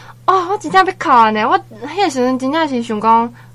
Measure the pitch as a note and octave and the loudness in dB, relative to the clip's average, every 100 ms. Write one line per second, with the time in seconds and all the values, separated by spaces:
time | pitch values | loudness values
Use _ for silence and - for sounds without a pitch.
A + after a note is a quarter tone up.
0 | - - - F#4+ F4 G#4 D#4 F#4+ F#4 F#4+ | -20 -6 0 0 0 -4 0 2 2 0
1 | - B3+ A3 G#3+ A3+ F4+ - - C#4+ E4 | 2 4 4 2 0 -2 -4 -16 -10 -4
2 | G4 C#4 B3 C4 C4 D#4 D#4+ B3+ A#3 G#3+ | -2 0 -2 -2 -2 -2 -2 -4 -6 -2
3 | A3 A3+ A#3 - - | 2 2 0 -6 -20